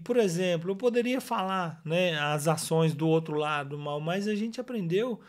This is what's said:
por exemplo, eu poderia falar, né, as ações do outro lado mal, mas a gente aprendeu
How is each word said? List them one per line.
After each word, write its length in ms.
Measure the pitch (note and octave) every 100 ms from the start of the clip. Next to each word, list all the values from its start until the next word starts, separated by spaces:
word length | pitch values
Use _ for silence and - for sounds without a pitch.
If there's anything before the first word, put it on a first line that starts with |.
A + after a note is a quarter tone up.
por 140 | E3 A#3+
exemplo, 540 | G3+ E3+ F#3 E3+ E3+
eu 40 | G3
poderia 460 | B3 A#3+ A#3+ B3+
falar, 580 | - A3+ F#3+ F#3+ E3+ E3 D3+
né, 340 | E3+ F3+ D#3
as 280 | D3 D3+ D#3
ações 460 | D#3 - D#3+ D#3+ C#3
do 120 | D#3+
outro 300 | D#3+ D#3+ D3+
lado 400 | D3+ D3 C#3+ D3
mal, 240 | D3 D3
mas 260 | D#3 F#3+ G#3
a 80 | G#3
gente 240 | A3+ A3+
aprendeu 600 | A#3+ A#3 E3+ F#3 B3 G#3+